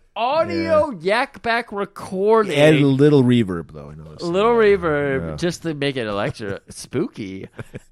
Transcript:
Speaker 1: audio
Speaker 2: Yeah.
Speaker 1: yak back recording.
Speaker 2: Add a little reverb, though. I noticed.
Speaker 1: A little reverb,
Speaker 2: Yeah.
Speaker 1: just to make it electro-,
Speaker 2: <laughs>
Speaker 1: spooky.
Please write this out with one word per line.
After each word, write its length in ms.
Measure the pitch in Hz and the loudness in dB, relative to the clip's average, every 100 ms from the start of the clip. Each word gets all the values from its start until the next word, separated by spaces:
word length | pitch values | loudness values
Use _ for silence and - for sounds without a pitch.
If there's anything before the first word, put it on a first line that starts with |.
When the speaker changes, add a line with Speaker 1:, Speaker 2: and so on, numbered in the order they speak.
| _ - | _ -6
Speaker 1:
audio 720 | 240 302 330 339 330 311 302 | -2 -2 -2 -4 0 0 0
Speaker 2:
Yeah. 60 | 202 | -2
Speaker 1:
yak 420 | 170 214 269 - | -2 -2 -2 -6
back 300 | 233 233 233 | -4 -4 -4
recording. 880 | 202 202 - - 185 202 220 202 143 | -8 -10 -12 -10 -2 2 4 2 4
Speaker 2:
Add 140 | 151 151 | 6 6
a 100 | 143 | 4
little 380 | 135 147 147 | 4 6 6
reverb, 480 | 123 120 101 87 69 | 6 4 2 -4 -8
though. 180 | 76 71 | -14 -18
I 60 | 76 | -18
noticed. 260 | - - | -18 -10
Speaker 1:
A 40 | 175 | -4
little 240 | 180 220 | 0 2
reverb, 760 | 233 214 196 175 147 143 135 82 | 4 4 2 0 -2 -2 -2 -4
Speaker 2:
Yeah. 60 | 78 | -4
Speaker 1:
just 260 | 170 165 | -4 -4
to 100 | 165 | -6
make 220 | 147 139 135 | -4 -4 -4
it 120 | 110 | -4
electro-, 520 | 101 120 - 104 95 | -4 -4 -6 -8 -10
Speaker 2:
<laughs> 60 | - | -12
Speaker 1:
spooky. 800 | - - 123 220 - 95 95 - - - - - | -18 -8 -6 -6 -8 -12 -12 -14 -16 -16 -18 -18